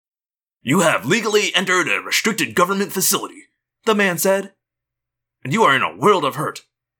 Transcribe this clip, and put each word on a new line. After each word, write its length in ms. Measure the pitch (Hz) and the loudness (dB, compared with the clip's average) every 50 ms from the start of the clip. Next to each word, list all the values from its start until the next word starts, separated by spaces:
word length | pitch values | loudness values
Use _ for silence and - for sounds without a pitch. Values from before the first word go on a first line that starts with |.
| _ _ _ _ _ _ _ _ _ _ _ _ | _ _ _ _ _ _ _ _ _ _ _ _
"You 180 | - 123 139 - | -4 0 2 2
have 260 | 165 160 117 90 92 | 4 2 2 0 0
legally 480 | 131 196 233 220 220 208 208 196 170 - | 0 0 0 0 2 0 0 0 2 -2
entered 360 | 175 196 190 185 180 160 123 | -2 0 2 0 0 0 0
a 120 | 98 90 | -2 -2
restricted 540 | 90 98 - - - 214 202 - 147 117 104 | -2 -2 -4 -2 0 -2 -2 -2 -4 -4 0
government 380 | - 180 180 196 196 202 - - | 0 0 0 2 -2 -4 -4 -4
facility," 560 | 196 - - 196 135 104 - - - - _ _ _ _ _ _ _ - | -2 -2 0 0 -2 -4 -8 -14 -18 -20 _ _ _ _ _ _ _ -2
the 100 | 226 214 | 0 2
man 220 | 208 202 190 175 156 | 2 2 0 0 0
said, 380 | - 190 196 196 196 196 _ _ _ _ _ _ _ _ _ _ _ _ _ _ _ _ _ _ - | 0 0 0 0 -2 -8 _ _ _ _ _ _ _ _ _ _ _ _ _ _ _ _ _ _ -8
"and 80 | 127 | -4
you 120 | 160 226 208 | 0 2 2
are 120 | 151 135 | 4 2
in 60 | 127 | 2
a 140 | 95 82 80 | 0 -4 -4
world 280 | 95 135 202 202 180 151 | 0 2 2 2 4 0
of 120 | 131 120 | -4 -4
hurt. 300 | 139 143 101 - - _ _ _ _ _ _ _ _ | -4 -6 -6 -8 -10 _ _ _ _ _ _ _ _